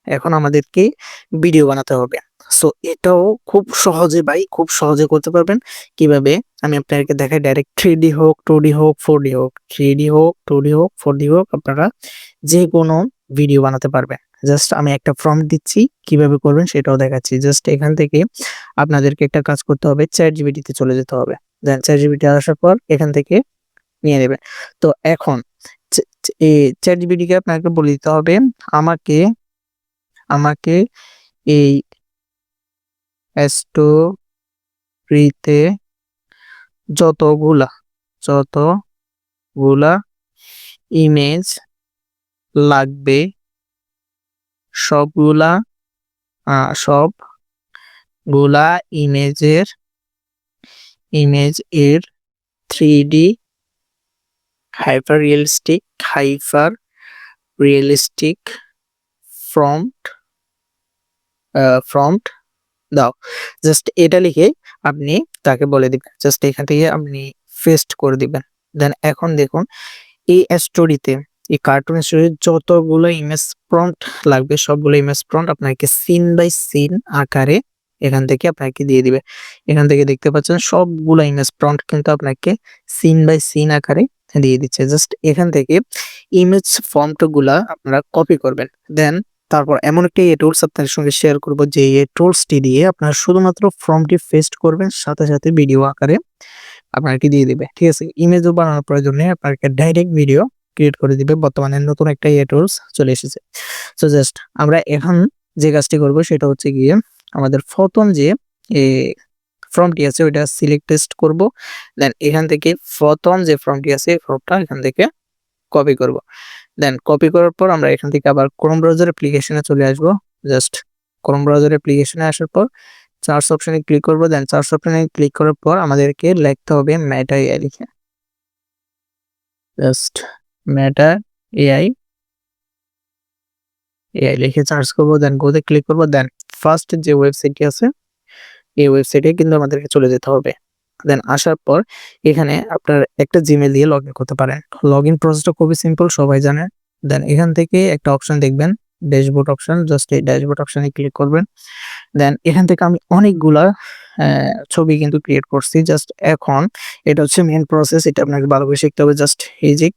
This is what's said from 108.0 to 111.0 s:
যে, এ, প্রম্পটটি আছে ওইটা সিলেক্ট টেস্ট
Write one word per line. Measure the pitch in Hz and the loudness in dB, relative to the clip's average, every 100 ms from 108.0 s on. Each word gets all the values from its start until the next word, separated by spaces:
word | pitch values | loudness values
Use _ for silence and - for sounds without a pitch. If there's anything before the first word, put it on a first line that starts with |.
| 208 | 2
যে, | 165 143 202 _ _ - | 2 0 0 _ _ -6
এ, | 175 135 131 131 - _ _ _ _ - | 0 0 0 -4 -8 _ _ _ _ -8
প্রম্পটটি | - 180 165 143 | 0 0 0 -2
আছে | - | 0
ওইটা | 160 147 147 | 0 0 -4
সিলেক্ট | - 147 147 - | -2 -2 -2 0
টেস্ট | 151 | -2